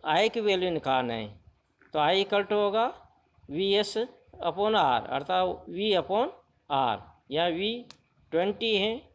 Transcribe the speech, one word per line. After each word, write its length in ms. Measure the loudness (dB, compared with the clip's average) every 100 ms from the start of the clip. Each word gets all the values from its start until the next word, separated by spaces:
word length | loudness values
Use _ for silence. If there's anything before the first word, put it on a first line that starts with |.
| 0
I 240 | 2 2
की 100 | 0
वैल्यू 320 | 0 2 0
निकालना 420 | -2 0 0 0
है, 140 | -4 -8 -14 _ _ _ _ _
तो 60 | 0
I 260 | 2 2 2
equal 200 | 0 0
to 60 |
होगा 600 | 0 2 2 -2 -4 -20 _ _ _ -10
वीएस 480 | -2 2 2 0 -2 -6 -8 _ -6 -4
upon 240 | 0 2
R, 380 | 4 4 2 0
अर्थात 560 | -6 -2 0 0 -4 -8
V 280 | -4 0 0
upon 260 | 2 0 -2 -6 _ _ -4
R, 300 | 0 0 -2 -8 -20 -6
या 160 | -2 0
V 460 | 0 -4 -6 -10 -20 _ _ -4
ट्वेंटी 460 | -2 0 -2 0 2
है 320 | 0 -4 -10